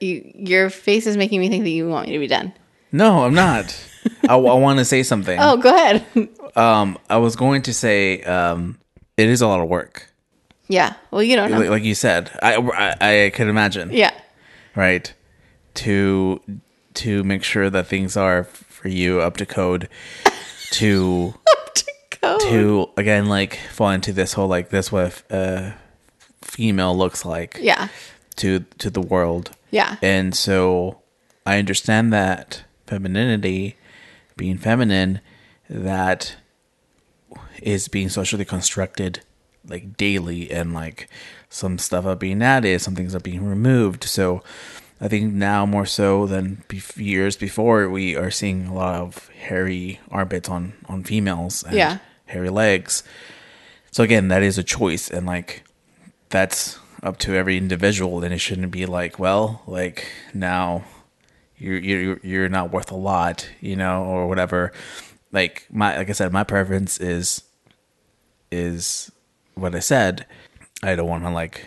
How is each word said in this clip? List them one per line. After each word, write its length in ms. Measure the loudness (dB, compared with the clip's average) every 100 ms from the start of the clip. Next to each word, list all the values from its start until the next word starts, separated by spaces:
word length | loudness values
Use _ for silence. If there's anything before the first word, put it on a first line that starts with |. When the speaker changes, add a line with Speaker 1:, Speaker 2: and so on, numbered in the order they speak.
Speaker 1:
you, 300 | -6 -6 -8
your 360 | -12 2 2 2
face 360 | 0 0 2 2
is 100 | 0
making 240 | 0 2
me 80 | 0
think 160 | 0
that 60 | 0
you 180 | -2 -2
want 180 | -4 -4
me 60 |
to 60 | -4
be 80 | 0
done. 260 | -2 -2 -12 _ _ -4
Speaker 2:
No, 320 | 4 6 6
I'm 100 | 6
not. 420 | 6 4 2 -2 -10 -16 -6
Speaker 1:
<laughs> 240 | -6 0 6
Speaker 2:
I, 60 |
I 200 | 6 8
wanna 300 | 6 6 4
say 180 | 4 2
something. 360 | 2 0 0 4
Speaker 1:
Oh, 160 | 4 6
go 180 | 8
ahead. 300 | 8 6 4 2
<laughs> 140 | -2 -2 -8 -4 4
Speaker 2:
Um, 420 | 6 6 2 -2 0
I 100 | 2
was 180 | 2 2
going 260 | 2 2
to 100 | 0
say, 500 | -2 2 4 2 0
um, 520 | 0 2 2 0 -4 -8 _ _ _ 2
it 120 | 4
is 120 | 6
a 60 | 4
lot 140 | 2
of 80 | 2
work. 400 | -2 -4 -14 -20 _ _ _ _ _ -2
Speaker 1:
Yeah. 280 | 2 2 -2 -6
Well, 100 | 0
you 140 | 4 4
don't 120 | 4
know. 80 | 2
Speaker 2:
Like, 80 | 2
like 140 | 2
you 100 | 0
said, 340 | 0 2 2 -2 0
I, 140 | 2 2
I, 720 | 0 0 -2 2 4 6 4
I 40 |
could 160 | 2 0
imagine. 440 | 2 2 0 -2
Speaker 1:
Yeah. 180 | 2 2 2 -20 _ _ -20 -10
Speaker 2:
Right. 400 | 0 2 2 -2 -20 _ _ _ _ _
To, 640 | -8 -2 2 2 2 0 -2 -8 -16 _ _ _
to 280 | -8 -2 0
make 220 | 0 -2
sure 260 | -2 0 0
that 160 | 0 -2
things 300 | -2 -2 0
are 240 | 2 2
f-, 80 | -2
for 400 | -12 -20 -12 -6
you 320 | 0 2 2
up 160 | 0 -2
to 100 | -8
code. 420 | -2 0 -2 -4 -14 -20 -2 -2
Speaker 1:
<laughs> 20 | -2 -16 -16 -8
Speaker 2:
To 640 | 0 2 4 2 0 -2 0 4
Speaker 1:
Up 220 | 4 2
to 100 | -6 -6 -12 -18 -4
code. 200 | -2 0
Speaker 2:
to, 500 | 2 4 4 2 0 -2
again, 300 | 2 2 2
like, 280 | 0 -2 -6 -14
fall 200 | 0 2
into 220 | 2 -2
this 200 | -2 -2
whole, 160 | 0 0
like, 220 | 0 0
this 200 | -2 0
what 140 | -2
a 20 | -2
f-, 240 | -4 -8
a 440 | -4 -2 -4 -8 -14 _ _ _ _ _ _
female 560 | -18 -4 0 2 0 2
looks 260 | 0 -2
like. 340 | -6 -6 -8 -2
Speaker 1:
Yeah. 260 | 0 0 -2 -12 -20 -20 _ -4
Speaker 2:
To, 240 | 0 0 -2 -8
to 120 | -6
the 100 | -4
world. 520 | 0 0 2 -2 -6 -16 -4
Speaker 1:
Yeah. 260 | 0 0 0
Speaker 2:
And 320 | 0 2 0
so 640 | -2 0 2 2 2 -2 -8 _ _ _ _ 0
I 120 | 0
understand 520 | 2 -2 2 2 4
that 520 | 4 2 0 -6 -18 -18 _ -10
femininity, 880 | -6 -4 -2 0 0 0 -2 -6 -10 _ -20 -20 -20 _ -8
being 220 | -4 -2
feminine, 640 | 0 2 2 2 0 -2 _ _ _ _ -14
that 640 | -8 -4 -2 0 -2 -4 -14 _ _ _ _ _ _ _ _ _ -20 -20 -10
is 260 | -4 -2 -2
being 200 | -4 -2
socially 360 | -2 -4 -4
constructed, 760 | -4 -4 -4 -2 -6 -4 -6 -6 _ _ _ _ -16
like, 280 | -14 -14 -4
daily, 540 | 0 0 -2 -8 -6
and, 220 | -6 -4
like, 360 | -6 -10 -14 -20 -20 -20 -20 _
some 300 | -8 -6 -6
stuff 280 | -4 -4 -2
are 100 | -4
being 260 | -4 0
added, 380 | 4 4 4 0
some 140 | -2 -6
things 180 | -6
are 60 | -6
being 240 | -8 -6 -4
removed. 560 | 0 2 4 2 -2
So 380 | -6 -2 -2 -2 -6 -20 -20 -20 -20 -10
I 60 | -4
think 240 | -2 0
now 320 | 0 0 2 2
more 180 | 0 -2
so 400 | 0 2 2 0
than 380 | -2 -4 -8 -12
bef-, 280 | -14 -14 -10
years 400 | -4 0 -2 -2
before, 520 | -8 0 4 4 2
we 260 | -2 -4 -2
are 140 | -4
seeing 360 | -4 -4 -4 -6
a 80 |
lot 200 | -4 -4
of 340 | -4 -8 -12 -20
hairy 720 | -18 -6 -4 -2 -4 -8 -12 -8
armpits 380 | -4 -4 -4 -6
on, 240 | -8 -8 -12 -12
on 160 | -10
females 580 | -4 -2 0 -2 -6 -8
and 120 | -4
Speaker 1:
Yeah. 240 | 0 0 0 -12 _ -14
Speaker 2:
hairy 220 | -6 -4
legs. 520 | 2 2 2 -2 -8 -8 -20 -20 -20 -20 -20 -20 _ _
So 120 | 0
again, 260 | 4 4 4
that 140 | 4
is 140 | 2 0
a 40 |
choice, 460 | -4 -2 0 -2 -6
and, 160 | -8 -6
like, 360 | -6 -8 -16 _ _ _ _ _ _ -4
that's 480 | 0 0 -2 -8 -10 -20 -10
up 160 | -8 -6
to 160 | -2
every 240 | 0 0 0
individual, 640 | -2 0 0 0 -2 -4
and 80 | -4
it 40 | -4
shouldn't 320 | -4 -4 -6
be 140 | -6 -6
like, 320 | -4 -6 -2
"Well, 440 | 0 2 0 -4 -10
like, 400 | -8 -8 -8 -16 -16 -12
now 500 | -6 -2 -2 -2 -6 -10 -20 _ _ _ _ _ _
you're, 200 | -8 -6
you're, 420 | -2 -2 -2 -6
you're 240 | -6 -2 -2
not 240 | -2 -2
worth 180 | -6 -6
a 60 | -8
lot," 520 | -2 0 -2 -4 -12 -14
you 160 | -10 -4
know, 280 | -2 -4
or 220 | -4 -4 -2
whatever. 460 | -2 -2 -2 -4 -6 -18 -18 -20 _ _
Like, 360 | -2 -2 -4 -10
my, 260 | -2 0 0
like 120 | -4
I 20 |
said, 200 | -4 -2
my 100 | -2
preference 560 | 0 -2 0 -2 -4 -6
is, 440 | -4 -4 -4 -8 _ _ _ _ _ _ _ _ _ _ -10
is 600 | -6 -6 -6 -8 -8 -12 _ _ _ _
what 200 | -8 -6
I 60 | -4
said. 460 | 0 2 2 -2 -12 -20 -20 _ -20 -10
I 120 | -4
don't 140 | -2 -2
wanna, 240 | -4 -4
like, 340 | -6 -8 -12